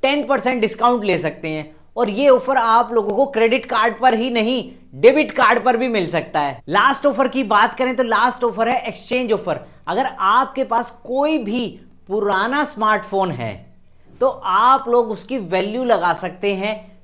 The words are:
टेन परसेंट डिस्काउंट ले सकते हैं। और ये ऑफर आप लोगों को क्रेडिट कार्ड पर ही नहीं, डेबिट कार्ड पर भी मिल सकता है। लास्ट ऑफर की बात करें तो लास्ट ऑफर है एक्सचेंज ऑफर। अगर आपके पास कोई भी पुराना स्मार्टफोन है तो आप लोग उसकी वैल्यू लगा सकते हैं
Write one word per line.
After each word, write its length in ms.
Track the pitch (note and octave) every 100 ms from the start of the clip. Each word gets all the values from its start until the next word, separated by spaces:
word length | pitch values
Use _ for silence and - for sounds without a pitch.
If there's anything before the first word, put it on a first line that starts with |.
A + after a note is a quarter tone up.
टेन 200 | C4 D4 B3
परसेंट 340 | C4+ B3 B3+
डिस्काउंट 420 | G#3+ - A#3+ B3
ले 120 | G#3 E3+
सकते 300 | D3+ - D#3+
हैं। 220 | D#3 D3+ - - -
और 140 | A3+
ये 180 | G3+ C#4+
ऑफर 280 | B3+ B3+ C4
आप 360 | A3+ A3 G#3+
लोगों 240 | A#3 G#3 G3+
को 80 | C4+
क्रेडिट 380 | A3 A3+ B3+ -
कार्ड 320 | A#3 A3+ A3
पर 140 | B3+
ही 140 | A3+ B3
नहीं, 400 | A#3+ A3 B3+ - - -
डेबिट 360 | C3 G#3+ C#4 D4+
कार्ड 300 | - A#3+ A#3
पर 120 | G#3 A#3
भी 120 | B3+
मिल 200 | A3 E3+
सकता 300 | D#3+ D#3+ D#3
है। 220 | C#3+ B2+ -
लास्ट 380 | F3+ A#3+ C#4 C#4+
ऑफर 220 | A#3+ C4
की 140 | B3+
बात 300 | A3+ G#3 A3
करें 200 | - B3+ B3+
तो 60 |
लास्ट 420 | B3 G#3+ A#3 A#3+
ऑफर 240 | A#3+ G3 A3+
है 120 | B3 A3+
एक्सचेंज 440 | - - B3+ B3
ऑफर। 280 | G#3 - D#3 - - -
अगर 200 | F#3 C4 -
आपके 440 | F#3+ A3+ C4 -
पास 260 | A#3+ A3+ A#3 - -
कोई 320 | B3+ D4 D#4
भी 260 | G#3 A#3+ A3+ - - - -
पुराना 560 | G3+ G#3 F#3+ G#3+ C#4
स्मार्टफोन 680 | D4 - G#3+ G#3+ - G3 F#3+
है 200 | C3 A#2 F#2 - - - - - -
तो 80 | B3+ - G3+
आप 420 | F#3+ A#3+ C4 A#3+
लोग 220 | A#3+ A#3
उसकी 280 | G#3+ - B3+
वैल्यू 460 | F3+ F#3 G3 A3
लगा 280 | B3+ G#3 F3
सकते 400 | D#3+ F#3 F3+ G3+
हैं 200 | G3 G3+ G#3+ - -